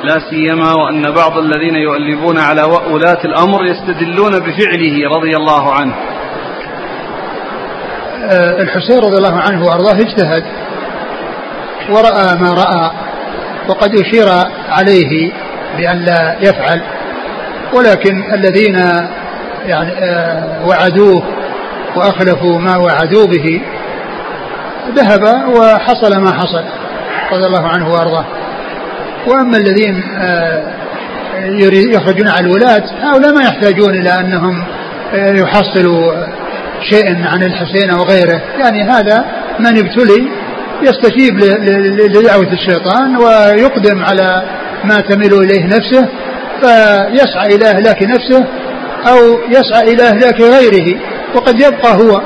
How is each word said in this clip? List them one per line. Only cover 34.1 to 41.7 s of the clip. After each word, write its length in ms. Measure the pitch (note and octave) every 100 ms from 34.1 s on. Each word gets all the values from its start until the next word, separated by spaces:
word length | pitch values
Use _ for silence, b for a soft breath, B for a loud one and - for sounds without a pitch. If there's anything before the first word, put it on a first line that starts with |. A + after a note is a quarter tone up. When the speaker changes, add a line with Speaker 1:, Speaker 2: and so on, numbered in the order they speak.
| F3+
Speaker 2:
أنهم، 440 | F#3 F#3 F3+ F3 F3 - - - -
آه، 200 | G3 G3
يحصلوا 800 | G3 F#3 G#3 F#3+ F#3+ F3+ E3+ E3 D#3+ E3+ - - - - - -
شيئا 380 | G#3 G3+ F3 E3+
عن 160 | E3
الحسين 460 | F#3 - E3+ F#3+ G3
أو 140 | F3
غيره، 380 | F3 F#3+ F3 E3+ - -
يعني 240 | C4 G#3
هذا 420 | G3+ B3 G#3 G#3+ - - - -
من 180 | A#3 A3+
ابتلي 500 | F#3 - A#3+ G3+ C4 - - - - -
يستجيب 580 | C#4+ A#3 A#3 A#3 C4 G3
ل-، 260 | G3+ G3+
ل-، 320 | G3+